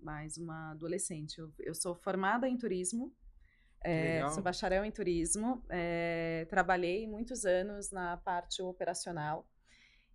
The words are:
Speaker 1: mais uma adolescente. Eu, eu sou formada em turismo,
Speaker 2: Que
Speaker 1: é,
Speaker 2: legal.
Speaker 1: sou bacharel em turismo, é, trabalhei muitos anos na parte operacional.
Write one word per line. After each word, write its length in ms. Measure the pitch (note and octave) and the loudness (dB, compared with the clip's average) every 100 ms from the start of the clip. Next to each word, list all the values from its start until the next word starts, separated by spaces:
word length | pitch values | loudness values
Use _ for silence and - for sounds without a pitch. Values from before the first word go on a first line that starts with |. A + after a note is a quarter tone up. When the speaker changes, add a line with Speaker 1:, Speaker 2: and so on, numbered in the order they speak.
Speaker 1:
mais 340 | D#3+ D3+ D#3 D#3 | -10 -8 -8 -8
uma 360 | E3 D#3+ D#3+ | -8 -8 -8
adolescente. 640 | D#3 E3 E3+ - D#3+ D3+ - | -8 -4 -4 -4 -6 -8 -10
Eu, 140 | D#3 - | -12 -10
eu 160 | - E3 | -8 -4
sou 180 | F#3+ | -2
formada 540 | F3 - F#3+ F#3+ A#3 C4 | -2 -2 2 2 2 2
em 80 | B3 | 0
turismo, 560 | A#3+ F#3 F3+ A#3 C#4+ - - - - _ _ - | 0 0 0 -2 -4 -8 -20 -20 -20 _ _ -6
Speaker 2:
Que 60 | - | 0
Speaker 1:
é, 260 | D#3+ E3 | 2 4
Speaker 2:
legal. 160 | E3 C#3+ | 2 2
Speaker 1:
sou 120 | D#3 | 2
bacharel 420 | F3+ F3+ G3+ F#3 | 0 0 2 2
em 60 | G#3+ | 2
turismo, 760 | A3 F3+ E3+ E3 G#3 A3+ B3 - | 0 2 2 2 2 2 -2 -2
é, 760 | F3+ E3+ E3+ E3+ E3+ E3 E3 E3 | -2 0 2 2 2 0 0 2
trabalhei 560 | F#3+ F3+ F3+ F3 F#3 A3 | 4 6 4 4 2 0
muitos 400 | G#3+ A#3 B3 G#3 | -4 -4 0 4
anos 460 | F3+ G3+ G3+ G3 | 4 2 -4 -6
na 240 | F#3+ F3 F3 | -4 -2 -2
parte 440 | - F3+ F3 - | 0 -2 -2 -4
operacional. 880 | F#3 F3+ E3+ F#3 - E3+ D3+ D#3+ - _ _ - - - _ | -4 -2 -2 -2 -4 -4 -2 -2 -6 _ _ -20 -20 -20 _